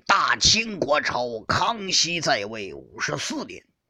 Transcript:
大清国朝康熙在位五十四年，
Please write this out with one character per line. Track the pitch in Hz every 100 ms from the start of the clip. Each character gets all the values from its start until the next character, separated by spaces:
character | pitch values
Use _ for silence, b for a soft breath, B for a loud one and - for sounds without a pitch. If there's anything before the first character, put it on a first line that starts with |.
| -
大 | 196 139 120
清 | - 214 226 190
国 | 135 147
朝 | - 123 123 113 98
康 | - 190 233 190
熙 | 170 160 170
在 | 151 123 101
位 | 110 95
五 | 71 64 -
十 | - 147
四 | - 214
年， | 175 90 - _